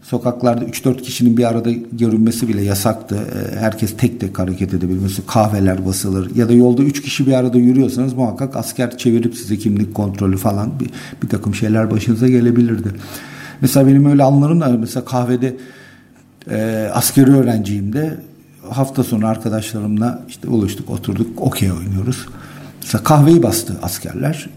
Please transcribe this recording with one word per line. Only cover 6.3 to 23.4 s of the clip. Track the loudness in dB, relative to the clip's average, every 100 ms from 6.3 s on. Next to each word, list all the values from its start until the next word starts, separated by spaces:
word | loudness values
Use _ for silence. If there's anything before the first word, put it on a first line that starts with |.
| 0
ya | 4
da |
yolda | 6 6 4
üç | 2 0
kişi | -6 -2 2
bir |
arada | 2 2 4
yürüyorsanız | 4 4 2 0 -2
muhakkak | -2 -4 -2 -6 -6
asker | -8 -4 -4 0
çevirip | 2 2 0
size | -4 -6 -2
kimlik | 0 0 -2
kontrolü | -2 -4 0 0 0
falan | 0 -2 -4 -4
bir, | -6 -8 -16 -8
bir | -4
takım | -2 -2
şeyler | -2 0 2 2
başınıza | 0 0 2 4
gelebilirdi. | 4 4 4 2 0 -4 -8 -12 -16 -18 -18 -18 -2
Mesela | 0 4 6
benim | 6 6
öyle | 6
anlarım | 4 4 4 2
da, | 2
mesela | 0 -2 -6
kahvede, | -4 -4 0 0 -2 -6 -16 -20 -20 -20 _ _ _ _ -8
e, | -4 -4 -4 -2
askeri | -2 2 4 6
öğrenciyim | 6 4 0 -2 -4 -4
de | -4 -4 -6 -14 -20 _ -20 -8
hafta | -2 -2 0
sonu | -2 0 0
arkadaşlarımla | -2 -2 -4 -6 -6 -2 0 -2 -4 -14
işte | -14 -2
buluştuk, | 0 0 -4 -8
oturduk, | -6 -4 -4 -4 -2
okey | -4 0 -2
oynuyoruz. | -2 -4 -4 -4 -6 -8 -18 -18 -18 -20 -16
Mesela | -6 -2
kahveyi | 4 6 8 6